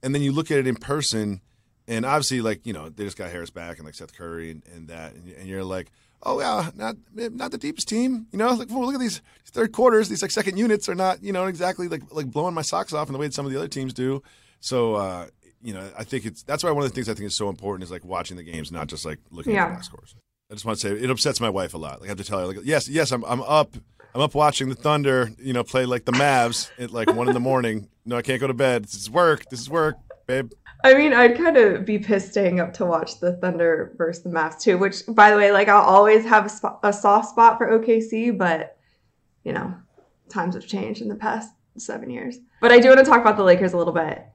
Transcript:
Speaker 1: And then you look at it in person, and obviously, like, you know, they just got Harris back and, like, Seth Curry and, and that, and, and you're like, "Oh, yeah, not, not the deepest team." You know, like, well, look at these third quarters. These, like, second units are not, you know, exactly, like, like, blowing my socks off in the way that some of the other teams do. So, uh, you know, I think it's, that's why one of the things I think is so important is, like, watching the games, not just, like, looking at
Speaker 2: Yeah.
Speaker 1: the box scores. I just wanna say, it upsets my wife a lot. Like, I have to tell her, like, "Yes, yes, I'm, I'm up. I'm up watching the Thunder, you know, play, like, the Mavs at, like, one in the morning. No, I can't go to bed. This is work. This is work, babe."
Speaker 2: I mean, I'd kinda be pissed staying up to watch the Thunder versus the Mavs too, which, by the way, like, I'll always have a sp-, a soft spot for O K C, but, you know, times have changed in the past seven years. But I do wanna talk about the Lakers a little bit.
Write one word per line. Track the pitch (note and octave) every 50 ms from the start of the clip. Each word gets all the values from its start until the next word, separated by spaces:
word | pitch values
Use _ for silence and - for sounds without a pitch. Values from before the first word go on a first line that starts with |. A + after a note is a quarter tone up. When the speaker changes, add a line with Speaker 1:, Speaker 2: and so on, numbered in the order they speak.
| -
Speaker 1:
And | C3 C3+
then | C#3+
you | C#3+ C#3
look | C3+ D3+ D#3+ -
at | D#3 C#3
it | C3+ B2+
in | B2
person, | A2+ - - C#3 D#3 C#3+ - - A2 G#2+ G#2 G2+ F#2+ _ _ _ _ _ _ _ _ _ -
and | A#2 A2+ A2+
obviously, | C3 C#3 D3+ C#3+ - C3+ B2+
like, | A2+ A2+ G#2+ - _
you | A#2
know, | G#2 D#2+ D2+ D#2+
they | D#2 - G#2
just | G2+ F#2 -
got | G2+ F2
Harris | F2 F2 E2+ E2
back | _ F2+ E2+ E2+ E2+ D#2
and, | D#2+
like, | D2+ D#2
Seth | - E2 D2+ _
Curry | _ F2 E2+ E2 E2 E2 E2
and, | D#2+ D#2 _ _ F2
and | E2+ E2 D#2
that, | E2+ E2 E2 D#2+ -
and, | - F2 F2+ F2+
and | C#2 F#2+ F#2+
you're | F#2+ F#2+ F#2+
like, | F#2 F#2 F#2 F2 _ _ _ _ _ _ _
"Oh, | - - B3+ -
yeah, | - - - G#3+ E3+ E3 F3
not, | G3+ G#3+ A3 A3+ - _ _ G3+
not | G#3+ A#3 A#3 A#3 B3 C#4 D4
the | C4 B3
deepest | - - D4+ - - -
team." | G#3+ A3 A#3+ C4 C4 A#3 A3 -
You | - F#3+
know, | G#3+ B3 B3+
like, | A3+ B3 -
well, | G#3+ C4 B3
look | B3 C#4
at | C4+
these | B3+ A3+ F3 - _ _ _ _ _ -
third | _ - A3+ G#3+
quarters. | A3+ - A#3+ B3+ A#3 G#3+ A3 -
These, | G#3 F3+
like, | - F3+
second | - - G3+ G3 F#3 F#3+
units | A3+ A#3+ G#3+ G#3 - -
are | F#3
not, | F3 F#3 F#3+ F#3 - F#3+
you | G3+ G3
know, | F3+ F#3 F#3+
exactly, | F#3 D#3+ F3+ F#3 F#3 - F3+ F3
like, | E3 D3+ B2 -
like, | - D#3 D3 C3
blowing | A2+ D3 D#3 F3+ F3
my | E3
socks | D3+ - - E3+ - - D#3+
off | D3+ D3+ D3
in | C3+
the | C3+
way | D3
that | D3 -
some | - C#3+
of | C#3
the | C3 C3+
other | D#3+ -
teams | - C#3 C3+ C3
do. | B2 - B2+ C3 C3+ C#3 - _ _ _ _ _ _ _
So, | - - C3 B2+ A#2+ A2+ G#2+
uh, | G#2 G2 F#2+ F#2 F2+ F2 - _ _ _ _ _ _ _
you | A#2+ G#2
know, | F#2 F#2+ G2 D#2+ E2+
I | A2
think | - - C3 F#2+
it's, | A2+ - - -
that's | - C#3+ D3 -
why | F3
one | D#3 C#3+ C#3+
of | C3
the | A2
things | B2+ B2 G#2+
I | A2
think | G#2+ G#2
is | G#2 -
so | - G#2+ G2+
important | F#2+ D#2 - G2 G2+ F#2 F#2
is, | E2+
like, | F2+ F2+ -
watching | F2+ F#2 F2 F2 - F#2 F2+
the | E2+
games, | D#2+ E2+ E2 D#2 D#2
not | E2 E2 D2+ D2+
just, | - D2 -
like, | D#2+ D#2 - _ _
looking | - E2+ E2 - G#3+
at |
Speaker 2:
Yeah. | G3 F3+ E3
Speaker 1:
the | F3+
box | - - -
scores. | - - _ _ _ _ _ _ _ _ _ _
I | G#2+
just | G#2+ G2
wanna | A2+ A2 G#2
say, | - G#2
it | G2+ G#2 A#2+ B2+
upsets | C3 C3 - D#3 C3 -
my | A#2+ A2+
wife | F#2+ F#2+ F#2 E2+ -
a | E2
lot. | D#2 D2 C#2 -
Like, | - F#2+
I |
have | G2+ F#2
to | G2
tell | - G#2 G2
her, | F2+
like, | F2+ F#2+ G2+ -
"Yes, | B2+ D#3 D3 - B2+
yes, | C#3 D#3+ D#3 B2+
I'm, | B2+ A#2+ A2+
I'm | - A#2+ B2
up. | C3 B2 D3 D3+ D3+ - _ - - _ _ _ _ _ _
I'm | A#2+
up | C#3+ D3+ -
watching | C3+ D3+ D3+ C#3 - C3+ C3
the | C3
Thunder, | - - D3+ D3+ D3 C#3+ C#3 C3 C3 B2 A2 A2 -
you | B2 C3+
know, | B2+ B2 A#2
play, | - - C3 C3
like, | B2 B2 A#2+ -
the | - B2
Mavs | B2+ C#3+ C#3+ C3+ B2+ A#2+ A#2 A#2 - - - - -
at, | B2 A#2
like, | G#2+ A#2 A2+ G#2+ -
one | A2+ B2 B2
in | B2+
the | B2
morning. | A#2+ C3 C3+ C3 B2 A#2 A2 A2 G2+ _ _ _ _
No, | A2+ A#2+
I | A#2+
can't | A#2+ - C3 B2
go | B2+ C3+
to | C3
bed. | A#2 C3+ C3 B2+ A#2+ G#2
This | G2+ -
is | G#2 G2 G#2
work. | A2 E3 F3+ E3 D#3 - - _
This | - B2
is | A#2 C3
work, | C#3+ E3+ D#3 D#3 - - - - - _ _
babe." | - B2+ C3 C3+ A#2 - _ _ - - - -
Speaker 2:
I | C4 C4
mean, | C#4 D4 D4+
I'd | C4+ A#3+ B3 A#3 A#3+
kinda | A#3+ E4 E4+ D#4 C4+ A#3 G#3 F3+ -
be | F#3+ F#3 G#3+ G#3
pissed | G#3 - G#3+ G3 F#3 -
staying | - G#3 G3+ F#3 F3 F3+
up | E3+ E3+ F3
to | - F#3+
watch | F3+ E3+ D#3+ D#3+ - - -
the | - F3 F3+
Thunder | F3 - F#3 F3 E3 E3+ E3 E3 D#3 - - - -
versus | E3+ E3 E3+ E3+ -
the | F3+
Mavs | E3+ E3 D#3 D#3+ D#3+ -
too, | - A#3 F#3+ F3+
which, | G3 G3 G3 - - -
by | A3+ A3 G#3 G#3
the | G#3 G#3
way, | G#3 G3+
like, | G3+ G3 G3+ G#3
I'll | G3+ G#3 -
always | - F#3 G3 G3+ G#3+ G#3+ G#3+ A3
have | A3+ A#3 G#3+ G3+
a | G#3
sp-, | - - - G3+ - -
a | - G#3 G3+
soft | G3+ - G#3 G3+ G#3+ A3 -
spot | - - A#3 A3+ - -
for | A#3+ -
O | A3 A3
K | A3+ A3+ A3+ A3+
C, | A3+ A3 - A3 A3+ A#3+
but, | A3+ F#3 F#3 F3+ E3 D#3+ - - - _ _ _ _ _ _ _ _ _ _ _ _ _ _
you | -
know, | - - - - F#3 - _ _ _ _ _ _ _ _ _ _
times | - G#3 E3+ F3+ F#3
have | - -
changed | - - G3 - A3 A3+ A3
in | A#3 G#3+
the | G#3
past | G#3 - A3 A#3+ A3 A3 - _ _ _ _ _ -
seven | - - - G#3+ - B3+
years. | B3 A#3+ - B3 A#3+ - - _ _ _
But | - A#3+
I | A#3+ A#3+
do | A#3+ C4
wanna | C4 C4+ C4
talk | C4 D#4 A#3+
about | A#3 A3 G#3
the | G#3 G3+
Lakers | F#3 F3 F3+ G3 F#3 F3
a | F3
little | E3+ F3 E3
bit. | E3+ D#3+ D#3 D3 - - - _